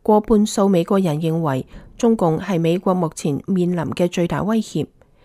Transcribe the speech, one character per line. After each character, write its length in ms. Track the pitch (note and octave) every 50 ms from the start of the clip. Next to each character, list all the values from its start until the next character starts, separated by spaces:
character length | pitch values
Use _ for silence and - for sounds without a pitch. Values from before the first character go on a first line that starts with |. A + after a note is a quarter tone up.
| -
過 180 | - G#3+ G#3+
半 240 | G#3+ - A#3 G#3 G#3
數 240 | G#3+ - - G3 G3
美 140 | G3 E3+ E3+
國 160 | - G3+ G3
人 220 | F#3 F3 D3 D3+
認 160 | E3+ D#3+ D#3+ E3
為 300 | E3 D3+ C3+ C3 - - - - - - -
中 200 | - - A#3 A3+
共 240 | A3 F#3 E3 D#3+ D#3+
係 180 | F#3+ F#3+ G3 E3
美 180 | E3 E3 E3+
國 160 | F#3 - G3 F#3
目 160 | F3+ E3+ D#3+ -
前 260 | - - E3+ C#3+ - -
面 240 | - G3 F3+ F3 F3
臨 240 | F3+ F3 D#3 - -
嘅 140 | - F3+ F3
最 180 | - F#3 E3+
大 160 | F3 E3+ C#3+ D#3+
威 180 | G3+ A3+ A3
脅， 280 | G#3+ - - D#3 - - _ _ _ _ _ _ _